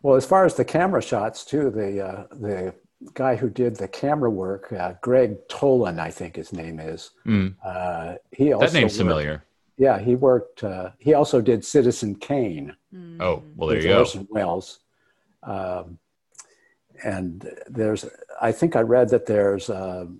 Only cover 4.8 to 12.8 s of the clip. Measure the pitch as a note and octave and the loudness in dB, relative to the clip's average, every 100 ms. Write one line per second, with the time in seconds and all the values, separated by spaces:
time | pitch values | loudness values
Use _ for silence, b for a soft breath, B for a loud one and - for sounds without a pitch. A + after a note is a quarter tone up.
4.8 | F2+ F#2 - B2+ A#2+ G2 _ - C#3+ C3 | -8 -6 2 2 2 -2 _ -2 2 4
5.8 | G#2 E2 E2 E2+ E2+ F#2 - F#2+ E2 D#2+ | 2 -2 -8 -8 -14 -12 -12 -12 -10 -10
6.8 | D#2 D#2+ - _ - G#2+ F#2+ F#2+ F#2+ F2+ | -10 -12 -14 _ -2 0 0 -6 -10 -6
7.8 | F2+ E2+ - - _ - C#3+ A2+ D3 D#3+ | -6 -6 -10 -14 _ 0 2 4 4 4
8.8 | G#2 G#2 F#2 D#2 D2 D2+ _ _ _ _ | 2 2 0 2 -2 -6 _ _ _ _
9.8 | C3+ G#2 A2 B2 C3+ B2 - - G#2+ F#2 | 2 2 2 2 4 4 0 -10 -8 -8
10.8 | F#2 _ C#3+ D3+ C#3+ C3 G#2+ A2+ - D3 | -10 _ 2 4 4 2 2 0 2 2
11.8 | B2 A#2 A2 G2 - C#3+ A#2 D#2+ C#2+ - | 4 2 -4 -6 -4 -2 -2 -4 -12 -16